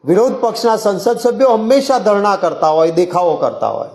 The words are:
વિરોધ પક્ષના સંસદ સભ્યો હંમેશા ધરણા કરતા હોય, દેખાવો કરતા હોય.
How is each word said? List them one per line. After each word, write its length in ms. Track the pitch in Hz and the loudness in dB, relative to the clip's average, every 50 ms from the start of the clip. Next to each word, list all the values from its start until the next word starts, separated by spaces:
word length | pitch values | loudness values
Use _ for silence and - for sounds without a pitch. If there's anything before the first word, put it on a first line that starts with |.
| _ | _
વિરોધ 280 | 131 170 196 233 262 208 | 2 2 2 2 2 0
પક્ષના 440 | - - 233 214 220 - 233 220 214 | -2 -4 -4 -4 -2 0 0 0 0
સંસદ 420 | 220 208 196 185 185 233 240 - | 0 -2 -2 0 -2 -2 -2 0
સભ્યો 340 | - 247 233 202 269 262 226 | -2 -2 0 2 2 2 2
હંમેશા 440 | 220 220 220 262 277 269 277 269 240 | 2 2 2 2 2 2 2 -2 0
ધરણા 380 | 196 214 208 202 202 208 196 | 2 2 0 2 2 0 0
કરતા 320 | 185 185 165 151 - - 156 | 0 -2 -4 -2 0 0 0
હોય, 240 | 156 160 160 165 | 2 2 2 2
દેખાવો 440 | 165 170 180 175 180 180 180 170 151 | 2 0 -2 0 0 0 0 0 0
કરતા 320 | - 143 123 - - - 110 | 0 -2 -4 -4 -4 -6 -4
હોય. 220 | 107 - - - - | -4 -6 -8 -10 -14